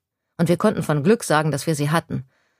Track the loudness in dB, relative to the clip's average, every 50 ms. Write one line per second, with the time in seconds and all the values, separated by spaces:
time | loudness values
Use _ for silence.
0 | _ _ _ _ _ _ _ -2 0 0 2 2 2 0 0 0 -2 -2 -2 0
1 | 2 2 2 2 2 0 0 0 0 0 -2 -4 -2 -2 -2 -2 0 0 0 0
2 | -2 -2 -8 -10 -10 _ _ _ _ _ _